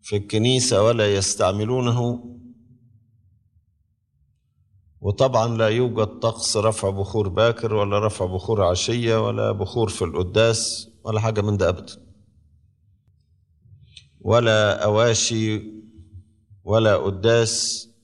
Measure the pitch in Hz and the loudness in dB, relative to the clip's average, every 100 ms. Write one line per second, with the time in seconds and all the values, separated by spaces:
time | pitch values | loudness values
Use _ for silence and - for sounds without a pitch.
0 | - 104 98 107 120 127 123 98 110 117 | -4 -6 -2 0 2 2 2 4 4 4
1 | 104 98 95 - 92 98 107 127 123 120 | 2 2 0 0 0 0 -2 0 0 0
2 | 120 120 - - - - _ _ _ _ | -2 -4 -10 -20 -20 -20 _ _ _ _
3 | _ _ _ _ _ _ _ _ _ _ | _ _ _ _ _ _ _ _ _ _
4 | _ _ _ _ _ _ _ _ _ _ | _ _ _ _ _ _ _ _ _ _
5 | 98 101 131 123 113 113 110 113 123 107 | -6 0 2 2 0 2 2 2 0 0
6 | 107 - 113 110 - 110 107 107 98 98 | -2 -2 -4 -2 -4 0 0 0 -4 -2
7 | 98 110 98 90 117 117 113 107 101 101 | -4 -2 -2 2 2 2 -2 -2 0 0
8 | 107 - 90 92 - 107 90 90 - 117 | -2 -2 -6 -4 -4 0 2 0 -2 -2
9 | 117 110 110 110 107 101 - 120 107 - | 0 0 0 -2 -2 -2 -4 -2 -2 -2
10 | 90 78 90 101 113 113 - - - _ | -4 -2 -2 2 2 2 -4 -8 -14 _
11 | 113 107 113 107 104 101 90 90 - - | -6 -2 -2 -2 -2 0 0 -2 -8 -20
12 | - - _ _ _ _ _ _ _ _ | -20 -20 _ _ _ _ _ _ _ _
13 | _ _ _ _ _ _ _ - - - | _ _ _ _ _ _ _ -20 -20 -20
14 | _ _ 95 117 117 107 104 - 104 107 | _ _ 0 2 4 4 2 2 2 2
15 | 120 110 - 117 110 107 - - - - | 2 2 -2 -2 -2 -4 -8 -18 -20 -20
16 | - 98 _ _ _ - 95 110 110 98 | -20 -20 _ _ _ -18 0 2 4 2
17 | 87 92 110 117 113 - - - - _ | 0 0 2 4 2 -2 -4 -6 -12 _